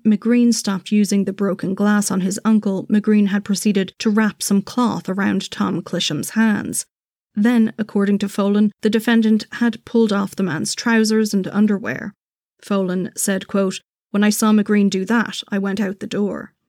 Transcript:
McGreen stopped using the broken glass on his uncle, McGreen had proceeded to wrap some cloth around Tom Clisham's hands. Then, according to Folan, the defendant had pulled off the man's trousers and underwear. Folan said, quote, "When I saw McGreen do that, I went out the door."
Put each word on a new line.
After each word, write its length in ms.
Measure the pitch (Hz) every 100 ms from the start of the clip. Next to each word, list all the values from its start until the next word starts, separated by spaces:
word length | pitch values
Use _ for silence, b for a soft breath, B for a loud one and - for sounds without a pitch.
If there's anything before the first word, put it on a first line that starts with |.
| 226
McGreen 480 | 208 220 240 240
stopped 380 | 226 208 190 -
using 340 | 208 196 202 196
the 80 |
broken 400 | 196 196 190 180
glass 380 | 190 208 208 208
on 100 | 190
his 180 | 190 202 220
uncle, 400 | 220 208 190 -
McGreen 380 | 214 214 214 202
had 140 | 202
proceeded 520 | 202 190 214 196 185 -
to 140 | 220
wrap 320 | 208 214 -
some 180 | - 202
cloth 480 | - - 233 262 -
around 400 | 190 202 190 -
Tom 320 | - 202 160
Clisham's 500 | - 175 - 156 180
hands. 540 | 220 226 208 - - - _ _ _ _
Then, 400 | 208 220 240 220 -
according 400 | 214 202 202 202
to 80 | 202
Folan, 420 | - 196 208 214 -
the 80 | 214
defendant 580 | 226 233 233 220 214 -
had 300 | - 233 220
pulled 300 | - 233 226
off 220 | 202 196 -
the 80 |
man's 320 | 185 156 - -
trousers 580 | 240 226 214 220 214
and 140 | 202 180
underwear. 640 | 202 214 202 208 - 208 - _ _ _ _
Folan 540 | - 202 185 185 175 -
said, 300 | - 190 -
quote, 340 | 196 190 - _ _ _
"When 120 | 202
I 60 | 214
saw 240 | 208 220
McGreen 380 | 214 202 208 196
do 140 | 190 190
that, 360 | 233 202 - -
I 80 | 196
went 220 | 196 196
out 220 | 190 202
the 60 | 226
door." 460 | 202 202 - - _